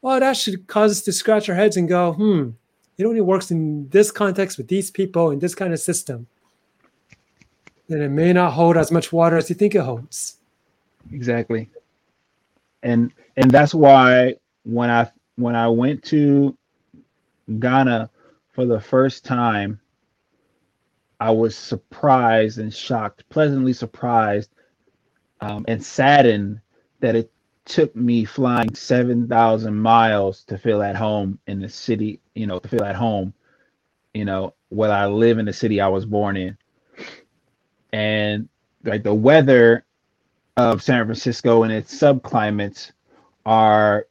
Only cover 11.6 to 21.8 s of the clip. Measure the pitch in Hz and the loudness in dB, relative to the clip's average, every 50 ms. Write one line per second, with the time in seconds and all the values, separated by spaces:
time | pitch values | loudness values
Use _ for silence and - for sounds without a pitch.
11.6 | 113 - _ - _ _ _ _ _ _ _ _ _ _ _ _ _ _ _ _ | -6 -10 _ -20 _ _ _ _ _ _ _ _ _ _ _ _ _ _ _ _
12.6 | _ _ _ _ - 120 120 117 117 120 _ _ _ _ _ - 131 131 127 139 | _ _ _ _ -6 -2 0 0 0 -2 _ _ _ _ _ 2 2 4 6 6
13.6 | 147 147 - 160 151 139 139 135 127 127 127 127 127 127 120 _ _ _ _ _ | 4 4 2 4 8 8 10 10 8 6 6 6 4 2 0 _ _ _ _ _
14.6 | _ 110 113 117 120 120 120 117 117 113 _ _ _ _ _ - 120 120 120 117 | _ -8 -4 -2 -2 0 2 0 0 0 _ _ _ _ _ -6 -4 -2 -2 0
15.6 | 117 117 117 113 120 135 147 131 _ - - 151 147 143 143 139 139 139 - _ | 0 0 0 0 0 -2 -2 -4 _ -4 0 0 2 2 4 2 2 0 -2 _
16.6 | _ _ _ _ _ _ _ - _ _ _ _ _ _ _ _ _ - 110 110 | _ _ _ _ _ _ _ -20 _ _ _ _ _ _ _ _ _ -10 -8 -4
17.6 | 113 123 127 135 135 127 120 113 113 113 _ _ _ _ _ _ _ _ _ - | -4 0 0 2 2 2 0 -2 -4 -8 _ _ _ _ _ _ _ _ _ -4
18.6 | 127 123 117 107 104 - - 131 131 135 - - _ - 127 123 120 117 110 104 | -2 -2 -2 -4 -4 -2 0 0 0 0 -2 -8 _ -8 -4 -2 -2 -2 -2 -2
19.6 | 101 101 104 104 _ _ _ _ _ _ _ _ _ _ _ _ _ _ _ _ | -4 -6 -8 -12 _ _ _ _ _ _ _ _ _ _ _ _ _ _ _ _
20.6 | _ _ _ _ _ _ _ _ _ _ _ _ 107 113 113 110 113 113 101 - | _ _ _ _ _ _ _ _ _ _ _ _ 0 0 2 2 2 -2 -2 -6
21.6 | - - - 110 | -10 -10 -10 -10